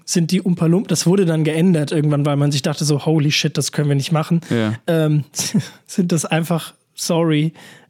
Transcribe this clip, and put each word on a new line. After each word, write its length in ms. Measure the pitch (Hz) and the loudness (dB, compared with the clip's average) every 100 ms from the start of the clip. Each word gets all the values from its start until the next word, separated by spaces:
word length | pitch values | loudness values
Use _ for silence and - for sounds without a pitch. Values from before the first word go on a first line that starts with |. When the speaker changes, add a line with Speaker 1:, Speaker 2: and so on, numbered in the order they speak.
Speaker 1:
sind 260 | - - 160 | -4 -2 0
die 120 | 185 | 0
Oompa 220 | 202 175 165 | 0 0 2
Loompa, 220 | 175 - | 2 0
das 180 | 156 - | 0 2
wurde 180 | 196 | 2
dann 180 | 180 160 | 2 2
geändert 480 | 156 160 185 165 143 | 0 2 2 2 2
irgendwann, 360 | 170 147 143 147 | 0 2 2 0
weil 100 | 143 | 2
man 160 | 143 | 0
sich 80 | 143 | 0
dachte 240 | 165 - | -2 -4
so, 220 | 147 143 - | 0 0 2
„Holy 260 | 160 147 | 2 2
shit, 240 | 143 156 151 | 0 -2 -4
das 160 | 135 | -4
können 160 | - 147 | -2 0
wir 80 | 143 | 0
nicht 160 | 131 | 0
machen.“ 300 | 156 156 170 - | -2 0 -2 0
Speaker 2:
Ja. 240 | 117 110 110 - | -2 0 -2 -2
Speaker 1:
Ähm, 380 | 165 156 151 135 - - | 0 2 0 -2 -8 -2
<laughs> 320 | 202 - - _ | -2 -4 -14 _
sind 260 | - 175 | -4 0
das 140 | 170 - | 0 0
einfach, 480 | 160 165 165 - _ _ | -2 -2 -4 -6 _ _
sorry, 600 | - - 175 165 151 160 - - - _ | -12 -2 0 2 2 0 -6 -20 -20 _